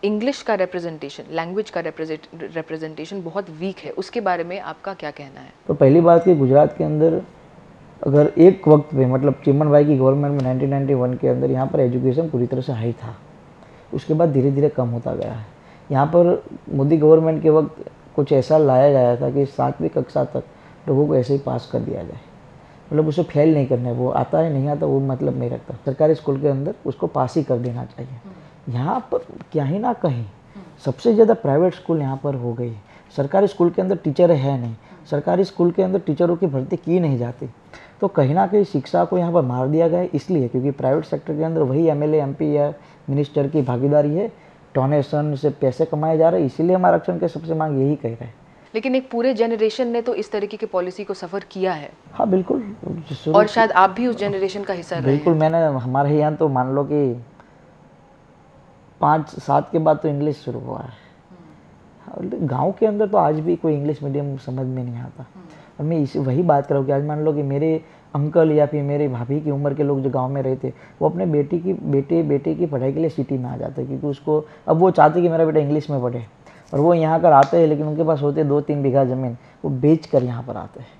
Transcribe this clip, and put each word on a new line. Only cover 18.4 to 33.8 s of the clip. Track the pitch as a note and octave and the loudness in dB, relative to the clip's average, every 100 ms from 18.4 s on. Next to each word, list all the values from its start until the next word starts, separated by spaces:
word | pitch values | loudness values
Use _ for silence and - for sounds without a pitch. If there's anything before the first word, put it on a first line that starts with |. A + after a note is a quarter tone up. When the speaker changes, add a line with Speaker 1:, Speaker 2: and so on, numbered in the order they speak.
| B2 D#3 | 4 4
Speaker 2:
लाया | D3 B2+ C#3+ | 6 6 6
गया | C#3 B2 A#2+ | 6 4 2
था | C3+ | 0
कि | C#3 C#3 | 0 -2
सातवीं | - C3+ C3+ D#3+ | 0 -4 -2 -4
कक्षा | D3+ C3+ D3 | -4 -4 -4
तक | C3+ C3 - - - - - | -4 -6 -10 -20 -20 -16 -2
लोगों | C3+ D3 | 0 2
को | D3+ | 2
ऐसे | B2 | 0
ही | C#3 | -2
पास | C#3 A#2+ - | -2 -6 -4
कर | B2 | -6
दिया | A2+ - | -4 -8
जाए, | - A#2+ - - - - - - - | -10 -16 -20 -20 -20 -20 -20 -20 -4
मतलब, | D3+ D#3 | -2 0
उसे | D3+ | 0
फेल | D#3+ D3 D#3 | -2 2 4
नहीं | D3+ B2+ | 4 2
करना | B2 B2 | 0 -2
है। | |
वो | B2 B2 | -2 -2
आता | C3+ B2+ D#3 | -2 0 0
है, | E3 | 0
नहीं | C#3 C#3 | 0 -2
आता, | D3 D#3 | -2 0
वो | C3+ | 0
मतलब | C3+ C3 D3 C3 | 0 -2 -4 -4
नहीं | A#2+ | -6
रखता। | A#2+ - | -6 -10
सरकारी | A#2 - C3+ D#3 | -10 -8 0 2
स्कूल | D#3 - C#3 | 2 0 -2
के | C#3+ | 0
अंदर | C3+ C#3+ G#3+ - | -2 -4 -8 -8
उसको | C3 E3+ | -6 -4
पास | - B2+ - | -2 -2 -2
ही | |
कर | C#3+ B2 | -2 -2
देना | B2 A#2+ | -4 -8
चाहिए। | A#2+ - B2+ B2 G3 F#3 - - - | -12 -14 -16 -16 -18 -20 -20 -18 -8
यहाँ | A#2 C#3 A#3+ - | -6 -4 -4 -4
पर | B3 - - - | -6 -6 -18 -6
क्या | D3+ | -4
ही | C#3 F#3 | -2 -2
ना | B3 | -4
कहीं, | A#3 F3 A#2+ G#2+ - - G3+ - - | -2 -4 -4 -8 -14 -20 -20 -20 -10
सबसे | - B2+ A#3+ | -6 -2 0
ज़्यादा | G#3+ A3 | 4 4
प्राइवेट | - D3 C#3 F3+ | 4 2 2 2
स्कूल | - - E3 | 0 -4 -2
यहाँ | C#3 C3+ | -2 -4
पर | D3 | -6
हो | C3+ A#2+ | -6 -6
गई। | A#2 A#2+ G#2+ - - - - | -6 -8 -10 -18 -20 -14 -6
सरकारी | C#3 F#3+ G3 | -2 2 0
स्कूल | - F3 | 2 0
के | E3+ | 2